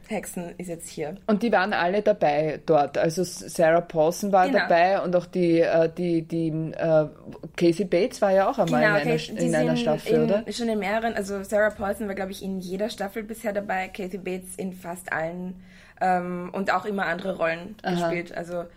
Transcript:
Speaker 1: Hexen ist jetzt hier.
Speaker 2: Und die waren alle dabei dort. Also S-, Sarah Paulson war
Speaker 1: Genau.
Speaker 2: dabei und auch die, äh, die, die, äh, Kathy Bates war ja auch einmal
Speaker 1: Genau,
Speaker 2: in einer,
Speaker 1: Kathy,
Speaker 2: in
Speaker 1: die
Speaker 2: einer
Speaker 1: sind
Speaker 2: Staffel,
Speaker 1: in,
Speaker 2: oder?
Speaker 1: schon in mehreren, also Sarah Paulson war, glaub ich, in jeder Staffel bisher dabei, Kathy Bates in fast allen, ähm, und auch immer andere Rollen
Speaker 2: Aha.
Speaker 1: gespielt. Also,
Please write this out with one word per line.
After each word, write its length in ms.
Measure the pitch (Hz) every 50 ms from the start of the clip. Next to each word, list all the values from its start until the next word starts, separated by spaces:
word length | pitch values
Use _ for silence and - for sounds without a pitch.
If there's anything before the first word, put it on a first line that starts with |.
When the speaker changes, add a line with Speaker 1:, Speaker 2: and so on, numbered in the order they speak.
| - -
Speaker 1:
Hexen 480 | 214 190 - - - 185 175 170 - -
ist 100 | 180 180
jetzt 220 | 170 165 - -
hier. 260 | - - 156 147 180 190 - -
Speaker 2:
Und 160 | 214 196 226
die 80 | 240
waren 220 | 208 190 185 208 202
alle 280 | - 160 175 190 208
dabei 580 | 208 214 208 202 - 151 147 147 156 156 143 - -
dort. 320 | - 160 147 143 139 - -
Also 240 | - 165 160 -
S-, 160 | 180 175 - - - - -
Sarah 280 | - 170 160 165 170
Paulson 500 | 175 - - 165 151 160 175 - - 202
war 160 | 190 190 180 185
Speaker 1:
Genau. 120 | 170 202
Speaker 2:
dabei 400 | - - 180 170 170 185 196 190
und 140 | 139 175 175
auch 120 | 180 175 -
die, 320 | - 185 180 170 165 165
äh, 280 | 165 - - 165 165 165 160
die, 280 | - 180 175 170 165 160
die, 240 | 165 170 165 165 160
äh, 560 | 151 160 160 156 - - - 165 160 156 151 147 151 - - - - - - 160 -
Kathy 280 | - 175 170 165 - 208
Bates 340 | 180 - 170 196 254 - -
war 100 | - 196
ja 180 | 190 190 190 214
auch 80 | 277 -
einmal 240 | 190 165 156 151
Speaker 1:
Genau, 140 | 156 214 208
Speaker 2:
in 60 | 202
einer, 100 | 147 160
Speaker 1:
Kathy, 180 | 156 156 - -
Speaker 2:
in 60 | - -
Speaker 1:
die 180 | - - 160
Speaker 2:
einer 120 | 156 156 - -
Speaker 1:
sind 40 | 240
Speaker 2:
Staffel, 340 | 240 - 151 151 - - -
Speaker 1:
in, 80 | - -
Speaker 2:
oder? 280 | - 190 214 233 -
Speaker 1:
schon 180 | 208 - 240 233
in 100 | 220 214
mehreren, 340 | 190 190 208 226 220 233 214
also 300 | - 202 190 202 196 190
Sarah 260 | - 226 202 214 214
Paulson 380 | 208 - 214 196 202 202 226 202
war, 80 | 190
glaub 160 | 196 190 190
ich, 100 | 196 -
in 180 | - 190 190 190
jeder 300 | 180 175 185 190 208 233
Staffel 320 | 226 - 196 196 - 233
bisher 320 | 208 208 226 - - 220 202
dabei, 360 | 202 196 202 190 185 190 190
Kathy 280 | - - 196 185 196 196
Bates 380 | 180 185 180 185 185 - - -
in 160 | 180 190 180
fast 400 | 185 - 170 175 180 - - -
allen, 480 | 151 160 165 175 180 180 180 185 185 - - - - - - _ _
ähm, 480 | - 185 185 180 180 180 180 175 180 185 -
und 200 | - 196 196 214
auch 120 | 247 240
immer 200 | 214 202 196 190
andere 320 | 160 165 180 185 190 180 175
Rollen 380 | 175 165 165 170 175 180 214 - -
Speaker 2:
Aha. 100 | - 180
Speaker 1:
gespielt. 420 | 175 175 165 170 175 170 - -
Also, 280 | - 170 165 175 175 170 - -